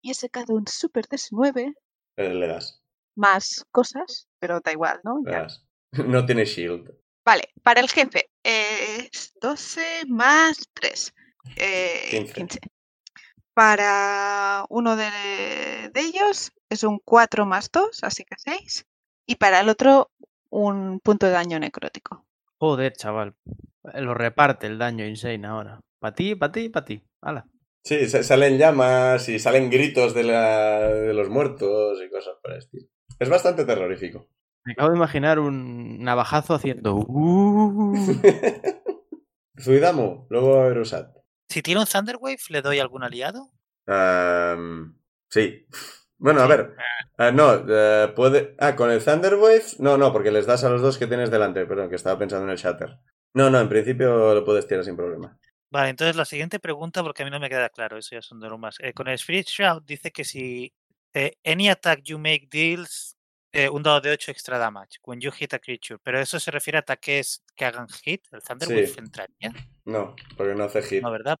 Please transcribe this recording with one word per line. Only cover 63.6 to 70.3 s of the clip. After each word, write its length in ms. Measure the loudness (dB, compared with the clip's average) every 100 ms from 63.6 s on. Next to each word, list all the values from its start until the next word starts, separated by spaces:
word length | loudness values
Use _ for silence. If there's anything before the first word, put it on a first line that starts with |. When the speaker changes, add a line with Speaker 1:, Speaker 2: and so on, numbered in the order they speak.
| 0
Speaker 4:
un 140 | 0
dado 180 | 2 2
de 100 | 2
ocho 200 | -4 -6
extra 260 | -14 -8 -4
damage 400 | -4 -6 -20 -20
when 160 | -16 -10
you 100 | -10
hit 240 | -10 -10
a 40 | -10
creature. 380 | -10 -14 -14 -14
Pero 180 | -6 -4
eso 180 | -4 -6
se 100 | -6
refiere 280 | -8 -4 -4
a 20 |
ataques 600 | -4 -8 -4 -4 -4 -12 _ _
que 80 |
hagan 240 | -6 -6 -16
hit. 360 | -14 -10 -10 _
¿El 100 | -20
Thunderwave 440 | -16 -12 -4 -2 -2
Speaker 2:
Sí. 60 | -4
Speaker 4:
entraría? 540 | -16 -14 -16 _ -14 -14 -20 _
Speaker 2:
No, 300 | -10 -8 -8 -12 -20